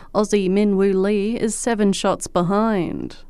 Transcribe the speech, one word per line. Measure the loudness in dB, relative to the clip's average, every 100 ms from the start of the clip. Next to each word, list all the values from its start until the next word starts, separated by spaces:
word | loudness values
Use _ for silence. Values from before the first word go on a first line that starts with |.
| -4
Aussie | -2 0 0 2
Min | 2 2 2
Woo | 2
Lee | 2 2 0 -2 -2
is | -4 -2
seven | -2 2 2
shots | 2 0 -2 -2
behind. | -2 0 2 2 0 -2 -6 -8 -12